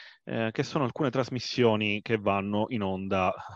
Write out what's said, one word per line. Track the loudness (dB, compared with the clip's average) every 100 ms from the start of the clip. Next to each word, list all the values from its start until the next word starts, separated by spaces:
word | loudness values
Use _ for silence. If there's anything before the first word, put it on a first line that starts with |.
| -20 -16
eh, | -6 -2 0
che | -2
sono | -2 0
alcune | 0 0 0
trasmissioni | 2 -2 -4 -4 2 4 4 2 -2
che | -2 0
vanno | 2 0 0 0 0
in | 0
onda, | -2 -2 0 2 2 0 -10